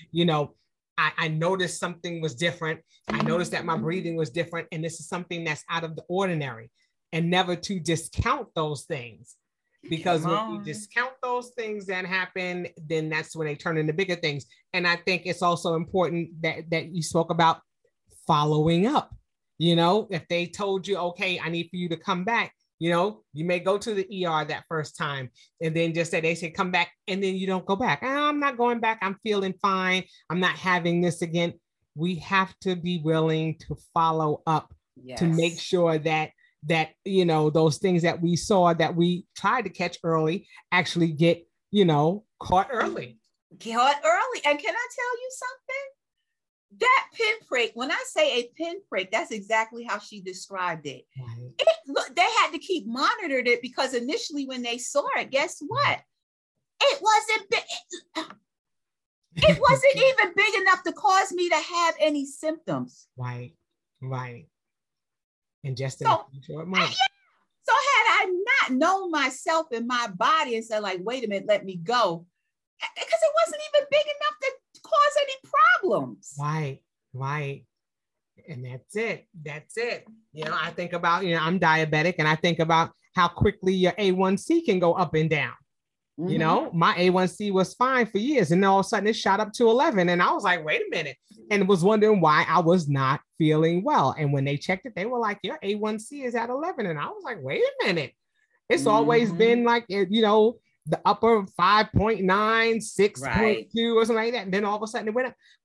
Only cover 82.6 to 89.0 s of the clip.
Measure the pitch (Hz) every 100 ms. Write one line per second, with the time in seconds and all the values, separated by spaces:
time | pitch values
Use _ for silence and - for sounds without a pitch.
82.6 | 160 165 165 _ _ 185 170 - 208 -
83.6 | 185 190 180 190 196 185 190 190 - 330
84.6 | 330 185 170 170 170 156 160 147 123 -
85.6 | _ _ _ _ _ - 170 160 160 196
86.6 | 311 165 180 180 180 180 180 - 208 190
87.6 | 180 - 254 254 226 196 247 285 147 180
88.6 | 196 196 185 202